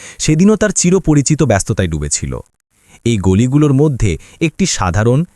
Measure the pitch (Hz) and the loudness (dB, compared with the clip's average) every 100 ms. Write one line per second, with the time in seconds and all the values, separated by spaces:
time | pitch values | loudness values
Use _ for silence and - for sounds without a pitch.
0 | - - - 156 196 214 208 - 175 185 | -18 -6 -2 2 4 2 0 0 0 2
1 | 160 147 131 151 135 98 - 104 90 76 | 2 2 2 0 0 0 -2 -4 -2 -4
2 | 73 - 69 60 - _ _ _ _ - | -6 -6 -8 -10 -14 _ _ _ _ -6
3 | 117 110 92 95 127 147 151 135 156 120 | -4 0 2 2 2 2 2 2 0 0
4 | 107 76 - - 165 - 190 - 92 95 | -2 -2 -8 -6 -4 -2 -4 -2 -2 0
5 | 117 135 175 | 0 0 -2